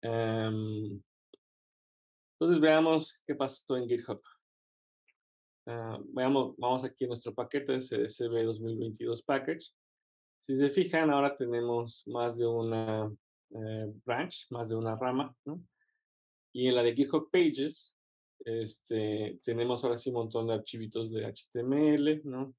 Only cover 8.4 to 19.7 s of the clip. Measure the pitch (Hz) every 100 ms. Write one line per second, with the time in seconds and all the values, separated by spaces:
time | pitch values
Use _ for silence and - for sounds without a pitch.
8.4 | 113 107 113 113 113 107 117 117 - 135
9.4 | 135 160 - _ _ _ _ _ _ _
10.4 | - 135 143 143 180 165 156 143 139 143
11.4 | 123 120 120 117 117 - - 120 120 117
12.4 | 117 117 113 113 113 110 107 104 _ _
13.4 | _ 113 110 110 110 107 - 123 175 -
14.4 | - 120 113 113 113 113 127 131 131 -
15.4 | - 170 - _ _ _ _ _ _ _
16.4 | _ - 127 123 120 117 139 160 160 185
17.4 | 165 131 147 - - _ _ _ _ _
18.4 | - 113 107 - _ 113 107 107 107 -
19.4 | - 117 120